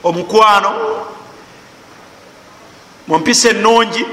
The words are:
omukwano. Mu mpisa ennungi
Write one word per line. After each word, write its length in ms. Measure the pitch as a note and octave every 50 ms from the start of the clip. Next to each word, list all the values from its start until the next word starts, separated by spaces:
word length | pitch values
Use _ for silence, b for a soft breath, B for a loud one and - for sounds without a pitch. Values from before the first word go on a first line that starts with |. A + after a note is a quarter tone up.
| -
omukwano. 680 | F3 E3+ F3 F3 - G#3 A3 A3 G#3+ G#3 G3+ G3 G3 - D#3+ D3+ D3 D3 - - - - - - - - - - - - - - - - - - - - - - - - - - - - - - - - - - - - - - - - - -
Mu 120 | - D#3 E3+
mpisa 300 | D#3+ - A#3+ - - A#3
ennungi 560 | G#3+ G3+ G#3 A3 A#3 A3+ A3+ G#3+ - A#3 - -